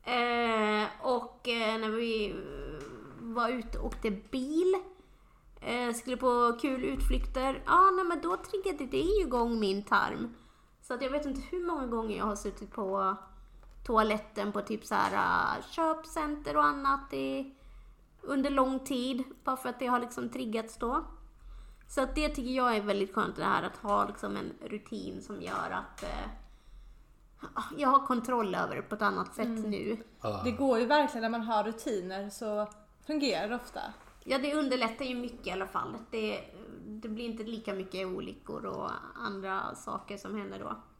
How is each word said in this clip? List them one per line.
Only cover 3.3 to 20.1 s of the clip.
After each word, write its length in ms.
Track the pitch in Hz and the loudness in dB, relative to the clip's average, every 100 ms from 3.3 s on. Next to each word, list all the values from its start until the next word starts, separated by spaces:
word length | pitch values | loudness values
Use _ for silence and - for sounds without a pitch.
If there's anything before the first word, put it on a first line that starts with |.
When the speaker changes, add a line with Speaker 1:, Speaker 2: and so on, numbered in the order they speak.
| 226 233 | 0 0
Speaker 1:
ute 300 | 247 220 - | 0 -4 -4
och 60 | 240 | -4
åkte 260 | - 226 | -2 -2
bil, 640 | 202 - 262 262 320 370 381 - - - - - - - - | -2 -4 -4 0 4 4 4 0 -18 -20 -20 -20 -20 -20 -10
eh, 320 | - 240 240 | -4 0 0
skulle 240 | 233 254 247 | -2 -2 2
på 400 | 254 240 240 233 | 4 6 6 4
kul 220 | 285 262 | 0 0
utflykter, 800 | 262 262 - 247 - 262 262 269 - | 0 2 4 4 2 0 0 0 6
ja, 260 | 339 381 370 | 8 10 8
nej, 100 | 349 | 2
men 160 | 330 | 0
då 160 | - - | 0 -2
triggade 480 | - 392 381 294 262 | -2 -2 0 -2 0
det 120 | 262 | 2
ju 200 | 330 427 | 4 4
igång 380 | 320 240 233 226 | 4 2 2 2
min 240 | 202 196 | 2 0
tarm. 500 | 208 208 - - 233 - - - - _ | 4 4 4 -2 -6 -8 -20 -20 -20 _
Så 120 | - | -8
att 80 | 247 | -4
jag 80 | 262 | 0
vet 160 | 294 294 | 0 -2
inte 160 | 269 - | -4 -4
hur 160 | 359 349 | -4 -2
många 220 | 311 247 | -2 0
gånger 300 | 226 220 190 | -2 -2 -2
jag 80 | 208 | -2
har 100 | 202 | -2
suttit 360 | 208 196 202 | -6 -8 -10
på 440 | - 196 196 190 196 - - - - - - - | -6 -2 2 0 0 -8 -20 -20 -20 -20 -12 2
toaletten 680 | 220 220 214 - - 202 | 4 6 2 -2 -4 -2
på 100 | 202 | -2
typ 240 | 202 220 - | -4 -6 0
så 100 | 202 | 2
här, 180 | 202 202 202 180 - - | 4 4 4 4 4 0
eh, 60 | - | -4
köpcenter 840 | - 320 311 320 330 302 294 294 302 | 2 2 2 -2 -4 -2 -2 0 4
och 60 | 294 | 4
annat 480 | 285 277 277 269 | 4 2 2 0
i, 420 | 277 269 269 269 - - - - - - - | -4 -2 -2 -6 -12 -20 -20 -20 -20 -20 -14
under 280 | - 277 277 | -2 2 4
lång 300 | 269 262 262 | 4 4 2
tid, 440 | 269 262 254 254 262 - | 0 0 0 -2 -6 -6
bara 140 | - 254 | -2 -2
för 120 | 247 | -4
att 100 | 247 | -4
det 80 | 254 | 0
har 120 | 247 | 2
liksom 300 | 247 | 0